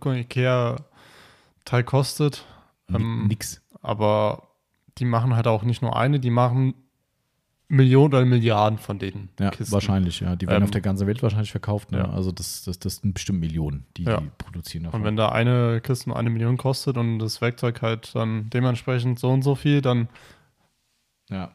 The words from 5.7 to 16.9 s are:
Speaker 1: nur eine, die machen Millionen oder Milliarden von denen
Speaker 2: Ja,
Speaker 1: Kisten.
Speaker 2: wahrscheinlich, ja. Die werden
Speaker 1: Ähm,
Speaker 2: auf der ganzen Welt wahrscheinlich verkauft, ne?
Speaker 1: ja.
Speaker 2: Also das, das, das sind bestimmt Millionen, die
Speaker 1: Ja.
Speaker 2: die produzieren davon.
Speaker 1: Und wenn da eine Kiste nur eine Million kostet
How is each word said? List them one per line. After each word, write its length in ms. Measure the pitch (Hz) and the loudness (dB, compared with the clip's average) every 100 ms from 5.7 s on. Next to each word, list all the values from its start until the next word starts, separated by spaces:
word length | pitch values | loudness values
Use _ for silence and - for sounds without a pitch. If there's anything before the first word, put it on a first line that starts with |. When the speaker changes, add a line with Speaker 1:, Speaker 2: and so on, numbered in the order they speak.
| 117 | -2
Speaker 1:
nur 140 | 117 117 | -2 0
eine, 240 | 127 147 | 0 0
die 100 | 123 | 2
machen 440 | 120 123 131 131 - _ _ _ _ _ _ _ _ - | 2 2 2 0 -2 _ _ _ _ _ _ _ _ 2
Millionen 440 | 139 131 131 151 | 6 8 8 6
oder 100 | 135 | 6
Milliarden 540 | 127 123 113 104 107 107 | 4 4 4 4 2 0
von 180 | - 98 | -4 -8
denen 300 | 98 101 98 - | -8 -8 -12 -4
Speaker 2:
Ja, 120 | 98 | -2
Speaker 1:
Kisten. 220 | - 104 | -2 -2
Speaker 2:
wahrscheinlich, 460 | 101 101 95 90 - | 0 2 2 2 -2
ja. 140 | 90 | -4
Die 120 | 87 92 | -2 0
werden 100 | 107 | 2
Speaker 1:
Ähm, 60 | |
Speaker 2:
auf 60 | 101 | 2
der 80 | 104 | 0
ganzen 260 | 98 98 101 | -2 -2 -2
Welt 160 | 110 | 0
wahrscheinlich 300 | 113 104 104 | 0 0 -2
verkauft, 400 | - - 104 - | -6 -4 -4 -4
ne? 60 | 120 | -4
Speaker 1:
ja. 120 | 117 | -2
Speaker 2:
Also 220 | 98 92 | -2 -4
das, 320 | 87 90 - | -4 -8 -10
das, 160 | - 87 | -10 -8
das 160 | 95 - | -8 -4
sind 180 | 101 | -4
bestimmt 240 | 90 - 92 | -4 -4 -2
Millionen, 460 | 82 80 76 69 - - | -2 -2 -4 -6 -10 -6
die 80 | |
Speaker 1:
Ja. 160 | 85 95 | -2 -2
Speaker 2:
die 80 | 73 - | -4 -12
produzieren 460 | - 87 - 82 | -14 -14 -10 -10
davon. 160 | 82 110 | -6 -4
Speaker 1:
Und 60 | 107 | -2
wenn 80 | 107 | 0
da 120 | 110 | 0
eine 500 | 117 120 123 120 117 | 2 2 2 2 0
Kiste 280 | - 123 127 | -2 -4 -4
nur 100 | 117 | -4
eine 120 | 117 | -2
Million 260 | 113 117 123 | 0 0 0
kostet 400 | 131 135 - | -2 -2 -2